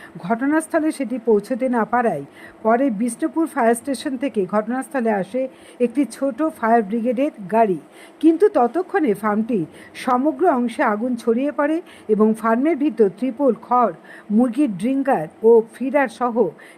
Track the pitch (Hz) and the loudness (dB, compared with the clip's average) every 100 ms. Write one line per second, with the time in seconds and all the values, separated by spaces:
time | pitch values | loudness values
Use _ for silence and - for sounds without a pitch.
0 | - 170 175 226 269 311 311 339 311 302 | -20 -12 -6 -2 0 0 0 -2 -2 -2
1 | 240 254 - 208 208 254 254 247 214 240 | -6 -4 0 0 0 -2 -2 0 0 0
2 | 233 151 143 - - - 220 233 277 196 | 0 -2 -8 -18 -20 -4 0 2 0 0
3 | 240 240 320 320 320 277 233 240 - 262 | -4 -4 -4 -2 -2 0 0 0 -2 -6
4 | 302 262 277 214 185 208 214 254 262 277 | -6 -6 -4 -4 -2 -2 -2 -6 -6 -4
5 | 226 208 180 254 262 - - - 240 240 | -2 -2 -4 -6 -6 -10 -20 -4 -2 0
6 | 277 - 277 226 311 311 226 233 190 233 | -4 -4 -6 -2 -4 -2 2 2 0 -4
7 | 226 233 294 294 180 214 220 160 - - | -2 -2 -2 -4 -2 2 2 0 -8 -20
8 | - - 311 330 415 294 240 311 370 392 | -20 0 2 4 4 4 0 0 -2 0
9 | 294 196 214 208 226 226 151 - - - | 0 0 -2 -2 -2 -4 -4 -10 -20 -8
10 | - 247 285 269 349 254 240 233 262 208 | -2 0 0 2 2 2 -2 -2 0 0
11 | 247 233 - 226 277 294 294 320 - - | -2 -2 -2 0 -2 -2 -2 -2 -6 -12
12 | - 208 214 220 226 226 294 302 302 220 | -2 2 2 2 0 2 0 0 0 2
13 | 202 - 254 262 277 214 - 247 226 160 | 0 0 -6 0 0 0 0 0 0 -2
14 | - - - 208 254 226 294 180 220 269 | -16 -20 -2 2 2 2 -2 -2 -2 -2
15 | 269 220 156 - 220 233 220 - 262 285 | 0 -2 -4 0 4 4 4 -4 -2 0
16 | 269 - 240 226 185 - - | 0 -2 -2 0 -2 -4 -18